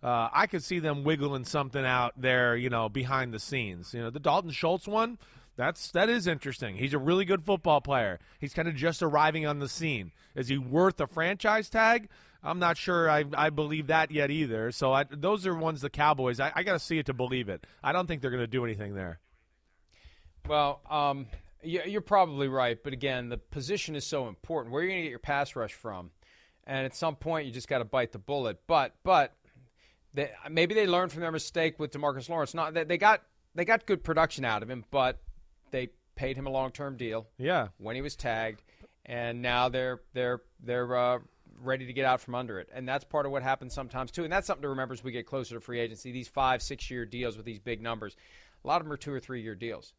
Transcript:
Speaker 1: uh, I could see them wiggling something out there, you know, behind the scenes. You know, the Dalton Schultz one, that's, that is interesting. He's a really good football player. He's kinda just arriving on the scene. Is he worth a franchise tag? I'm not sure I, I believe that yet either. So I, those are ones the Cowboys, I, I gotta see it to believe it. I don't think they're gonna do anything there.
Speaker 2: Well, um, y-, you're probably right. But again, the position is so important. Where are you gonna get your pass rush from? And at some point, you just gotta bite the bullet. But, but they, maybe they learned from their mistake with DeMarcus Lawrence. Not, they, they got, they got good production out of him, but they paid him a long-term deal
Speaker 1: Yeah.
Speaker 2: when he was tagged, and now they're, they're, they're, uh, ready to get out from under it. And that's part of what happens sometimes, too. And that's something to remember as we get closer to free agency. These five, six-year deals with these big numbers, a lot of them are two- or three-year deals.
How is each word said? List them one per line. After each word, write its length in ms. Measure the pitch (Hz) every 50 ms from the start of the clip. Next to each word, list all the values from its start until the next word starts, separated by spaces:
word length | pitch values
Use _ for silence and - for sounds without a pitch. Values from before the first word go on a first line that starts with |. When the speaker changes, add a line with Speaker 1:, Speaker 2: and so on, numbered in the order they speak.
| -
Speaker 1:
uh, 240 | 123 123 117 113 117 -
I 140 | 147 202
could 160 | 214 - 170 139
see 160 | - 180 175
them 260 | 151 156 147 143 139
wiggling 400 | 151 160 147 139 147 139 135 123
something 400 | - - 151 139 131 120 139 135
out 340 | 127 127 127 120 120 - 131
there, 380 | 127 131 127 127 123 120 120
you 120 | 120 123 127
know, 200 | 120 117 113 107
behind 440 | 104 135 127 127 139 131 131 123 113
the 60 | 107
scenes. 540 | - - 143 131 117 101 92 85 87 - -
You 80 | 120
know, 80 | 117 117
the 100 | 120 147
Dalton 320 | 139 156 147 185 185 165
Schultz 340 | 139 - - 165 180 185 -
one, 320 | 202 208 214 226 233 240 - - - - - - - _
that's, 360 | - 123 147 165 - - -
that 180 | - 170 196 220
is 180 | 233 240 180
interesting. 480 | 175 165 139 - 139 127 - 131 110 95
He's 180 | 95 123 135 139
a 60 | 147
really 240 | 131 147 175 190 202
good 220 | 180 196 185 156
football 340 | 208 202 180 - 180 151 143
player. 400 | - 139 139 127 113 98 92 - - - - _
He's 140 | - 139 -
kinda 200 | - 165 170 160
just 280 | 135 143 170 160 -
arriving 440 | 180 160 147 147 151 156 151 160 156
on 140 | 147 147 143
the 100 | 143 135
scene. 420 | - - 165 160 143 110 95 82 - _ _ _ _
Is 140 | 135 135 120
he 80 | 135
worth 420 | 139 131 123 131 160 180 190 175 -
a 80 | 156
franchise 640 | 131 - 165 160 175 202 185 - 214 214 220 214 -
tag? 400 | - 220 220 226 233 240 208 - - - - - _ _ -
I'm 160 | - 170 180
not 180 | 180 170 170
sure 320 | - - - 180 170 165 160
I, 140 | 151 151 151 143 143
I 160 | 139 151 156
believe 380 | 151 147 156 147 156 156 151
that 240 | 135 160 160 160 156
yet 200 | 151 147 143 139
either. 400 | 143 156 156 127 113 110 110 120
So 200 | 117 - 139 131 135
I, 100 | 135 143 135
those 360 | 143 147 143 185 214 208 180
are 60 | 190 175
ones 240 | 165 160 160 160 139
the 80 | 131 143
Cowboys, 500 | - - 147 151 151 135 131 127 123 117
I, 100 | 135 151 -
I 80 | 156 180
gotta 160 | 202 190 160
see 180 | - - 170
it 80 | 160 147
to 80 | - 131
believe 340 | 120 127 123 131 127 120
it. 180 | 101 95 80 - - - _
I 120 | - - 151
don't 140 | 180 185
think 140 | 170 170 143
they're 100 | 123 131
gonna 160 | 120 127 120
do 180 | 113 113 131 120
anything 300 | 117 110 101 104 101 101
there. 240 | 98 95 87 85 - _ _ _ _ _ _ _ _ _ _ _ _ _ _ _ _ _ - - _ _ - _ - -
Speaker 2:
Well, 340 | - 151 151 147 143 143 - _ -
um, 380 | 151 151 147 143 139 139 131 107 - - - - - _ -
y-, 200 | 160 165 180 160
you're 160 | 180 202 208
probably 460 | - - 208 196 185 165 147 139 139
right. 340 | 135 131 135 127 120 117 117
But 120 | _ 147 135
again, 360 | 127 135 139 131 127 120 120
the 80 | 120
position 580 | 113 - _ - 151 127 139 202 202 - - 156
is 100 | 143 -
so 220 | - 156 143 127
important. 460 | 113 98 - - - 165 156 123 117 123
Where 80 | 143
are 40 | 170
you 60 | 185
gonna 100 | 190 180 165
get 60 | 156
your 100 | 120 113
pass 360 | - - 143 143 143 139 -
rush 180 | 131 117 101 -
from? 380 | - - 117 101 92 90 85 _ _ _ _ _ _ _ _ _ _ _
And 200 | - 135 135 135
at 100 | 131 -
some 200 | - - 160 147
point, 300 | - - 156 165 160 147
you 60 | 131
just 160 | 113 127 -
gotta 180 | - 147 127 117
bite 280 | 104 - 131 120 - -
the 60 | 104
bullet. 400 | 95 - 143 143 127 113 98 - _
But, 280 | - 165 151 135 117 _ _ _
but 320 | 180 185 165 139 127 _ _ _ _ _ - - _ _ _ _ _ _ _ _ _ -
they, 180 | 143 143 127 104 90 82 143
maybe 240 | 156 165 170 175 214
they 120 | 220 208
learned 240 | 185 175 175 185 170
from 100 | 139 156
their 100 | 175 165
mistake 460 | 160 156 - - - 170 160 160 156 -
with 120 | 156 147
DeMarcus 380 | - 143 147 147 135 131 120 143
Lawrence. 240 | 170 165 147 135 -
Not, 200 | 165 160 156 160
they, 100 | 165 160
they 120 | 151 175
got, 240 | 170 190 214 214 - _ _ _ _ _ _ _
they 120 | 165 175
got 200 | 190 226 226 -
good 180 | - 202 156 -
production 420 | - 160 160 160 156 - - 131
out 180 | 120 107 107 110
of 60 | 113
him, 160 | 127 123 110 _
but 280 | - 139 131 127 127 - - - - - - - _ _ _ _
they 180 | - 131 127 123 _ _ _ _ _
paid 200 | - 143 135 135
him 100 | 127 139
a 20 | 135
long-term 460 | 135 131 131 131 127 - 143 139 135
deal 300 | 117 123 113 110 113 110 110 _
Speaker 1:
Yeah. 300 | - 127 151 180 165 120 95 -
Speaker 2:
when 180 | _ 95 107 117
he 60 | 127
was 140 | 139 147 -
tagged, 480 | - - 123 113 110 113 113 107 - _ _ _ _ - - _ _ _
and 360 | - 120 120 120 117 117 120
now 280 | 120 123 123 123 123 127
they're, 320 | 123 131 127 127 127 123 - _ -
they're, 280 | 123 127 123 123 120 - _ _ _ -
they're, 320 | 117 123 123 123 123 127
uh, 240 | 123 123 123 123 120 - - _ _ _ - - -
ready 240 | 123 131 131 131 131
to 40 | 123 123
get 120 | 135 135
out 160 | 131 127 123
from 140 | - - 120
under 220 | 123 127 117 104 92
it. 100 | 87 - -
And 140 | 127 127
that's 160 | 127 131 139 139
part 220 | _ - 151 143
of 80 | 139 139
what 100 | 139 127
happens 300 | 135 135 - 135 123 -
sometimes, 380 | 147 135 120 - 127 131 120
too. 120 | - - 170
And 80 | 156
that's 160 | 175 196 190
something 140 | - 190 156
to 80 | 143 143
remember 240 | 135 131 131 120 131
as 100 | 110 120
we 80 | 131
get 140 | 117 123 -
closer 300 | - - 135 127 - 120
to 60 | 117
free 180 | - - 120 120
agency. 300 | 117 113 110 98 - 127 120
These 160 | 127 120 -
five, 320 | _ 139 135 131 127 123
six-year 440 | - - 139 - - - 131 123 117
deals 300 | 101 117 120 123 120 104
with 100 | 107 107
these 140 | 120 113 101
big 220 | 98 123 117 107
numbers, 340 | 113 117 117 107 107 104 - _ - - - - - - _ _ _
a 40 |
lot 120 | - 151 175
of 60 | 165
them 60 | 156 147
are 40 |
two- 140 | 139 - 147 139
or 60 | 131
three-year 360 | - - 131 123 107 110 104
deals. 360 | 92 120 117 107 67 62 - _